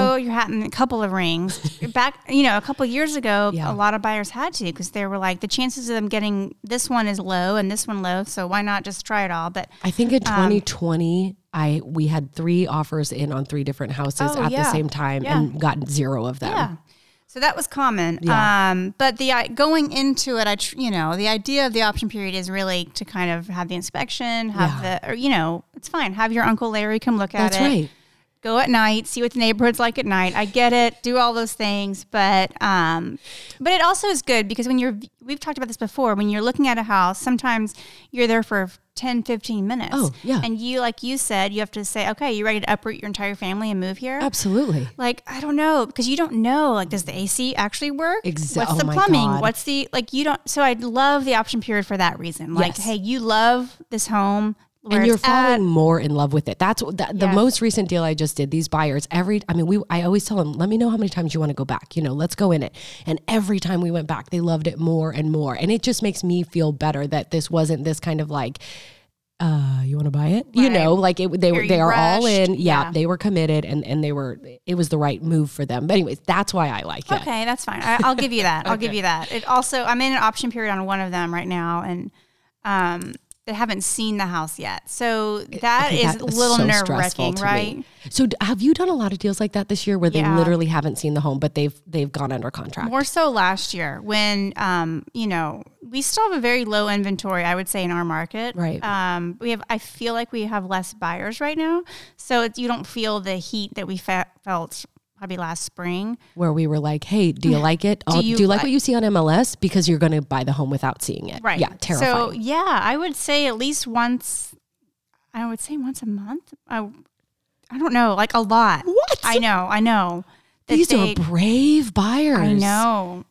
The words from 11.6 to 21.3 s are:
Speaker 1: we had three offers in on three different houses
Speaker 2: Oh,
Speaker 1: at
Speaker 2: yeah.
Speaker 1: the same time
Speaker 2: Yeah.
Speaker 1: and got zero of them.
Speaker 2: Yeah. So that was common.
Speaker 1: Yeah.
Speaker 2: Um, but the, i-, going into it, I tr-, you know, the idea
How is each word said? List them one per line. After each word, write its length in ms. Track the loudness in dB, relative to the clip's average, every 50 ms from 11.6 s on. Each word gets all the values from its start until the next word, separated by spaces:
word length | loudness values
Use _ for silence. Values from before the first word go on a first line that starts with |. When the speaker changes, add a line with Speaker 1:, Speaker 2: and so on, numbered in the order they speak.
| 0 0 0 -2 -2
Speaker 1:
we 240 | -4 -2 0 0 0
had 240 | 0 -2 -4 -6
three 340 | -8 -4 0 2 2 2 2
offers 460 | 2 0 -4 -4 -2 -4 -4 -4 -4
in 180 | -4 -4 -4 -4
on 120 | -4 -4 -6
three 180 | -4 -4 -4
different 300 | -4 -4 -4 -6 -6 -6
houses 400 | -4 -4 -4 -4 -2 -2 -2 -2 0
Speaker 2:
Oh, 80 | 0
Speaker 1:
at 80 | -2 0
Speaker 2:
yeah. 140 | 0 0 0
Speaker 1:
the 80 | 2
same 160 | 2 0 0 -2
time 340 | -2 -2 -2 -2 -2 -2
Speaker 2:
Yeah. 160 | -2 0 2 2
Speaker 1:
and 220 | 2 0 -2 0
got 280 | 0 0 0 0 -4 -2
zero 380 | -2 -2 0 0 -2 -2 -2
of 140 | -4 -6 -6
them. 100 | -6 -4
Speaker 2:
Yeah. 260 | -2 -2 -2 -4 -6 -12 _ _ _ _ _ _ _ _ _ _
So 100 | -6 0
that 160 | 0 0 0
was 140 | 0 -6 -6
common. 500 | -4 0 0 0 2 0 0 -2 -2 -2
Speaker 1:
Yeah. 480 | 0 2 2 4 4 4 4 4 4 4
Speaker 2:
Um, 220 | 2 2 -2 -4 -2 2
but 200 | 2 2 2 0
the, 120 | 0 0
i-, 160 | 0 0 0
going 460 | -2 2 2 4 4 4 4 2 0
into 460 | 0 0 0 0 0 0 -2 -2 0 0
it, 100 | 0 0
I 80 | 0
tr-, 180 | -2 -4 -8 -6
you 140 | -4 -4 -2
know, 240 | 0 0 0 0 0
the 140 | 0 0
idea 400 | 0